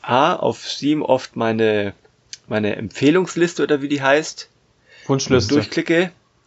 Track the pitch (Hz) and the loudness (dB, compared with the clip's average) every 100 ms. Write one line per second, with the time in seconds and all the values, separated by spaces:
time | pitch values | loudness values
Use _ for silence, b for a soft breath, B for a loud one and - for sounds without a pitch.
0 | - 123 151 - - 117 - - 139 151 | 0 2 2 2 -2 -4 -10 -6 -2 -2
1 | - 127 - - 113 110 113 107 101 - | 2 0 0 -4 -2 0 2 0 -2 -8
2 | _ _ _ - _ 110 104 104 104 - | _ _ _ -20 _ -2 -2 -4 -8 0
3 | 139 170 175 - 170 - 143 143 139 143 | 2 4 0 0 -2 0 0 0 0 -2
4 | 135 143 156 - - _ _ _ B B | 2 2 2 -12 -20 _ _ _ B B
5 | B 135 135 127 101 147 - - 160 165 | B -2 2 2 4 0 0 -4 0 0
6 | 180 _ _ _ | 0 _ _ _